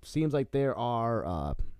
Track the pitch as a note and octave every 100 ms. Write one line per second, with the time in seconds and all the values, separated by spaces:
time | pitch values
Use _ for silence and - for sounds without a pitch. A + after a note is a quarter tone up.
0 | - D3+ D#3 C#3+ C3+ C#3 C#3 A#2 A#2+ A#2
1 | A#2 A2+ C2+ E2+ C#2+ - - -